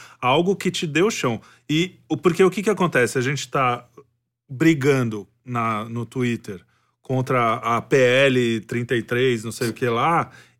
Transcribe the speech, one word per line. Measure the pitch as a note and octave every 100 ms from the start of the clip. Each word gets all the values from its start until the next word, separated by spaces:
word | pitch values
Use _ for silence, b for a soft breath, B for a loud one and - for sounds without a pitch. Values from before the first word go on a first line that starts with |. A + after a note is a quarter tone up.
| B B
algo | B2 C#3+ F3 G3
que | F#3+
te | - E3+
dê | D3
o | G3+
chão. | A#3 C3 A2 b b -
E | D#3 F#3 - -
o, | D#3
porque | F#3 E3
o | F#3+
que | F#3+
que | G3
acontece? | G3 F3 C#3 A#2+ C3+
A |
gente | B2 C#3+ -
tá | D3 B2+ A#2+ - - - _ _ _ -
brigando | B2+ E3 D#3 C3+ C3+ A#2+ G#2+ G2 _
na, | - A#2+ A2+ G#2+ A2+
no | A#2 A#2
Twitter | C3 B2 A2+ - F#2 - _ _ _
contra | - C3 B2+ C3 A#2 A#2
a | A2+ A#2
P | - C#3+
L | B2 B2+ C#3 B2+ A#2+ A2+
trinta | F#2+ A#2+ A#2+ B2
e |
três, | G#2 A#2+ C3 A#2+
não | A2
sei | - A#2+
o |
que | G#2+ B2
lá, | A#2 D3 E3+ B2+ b b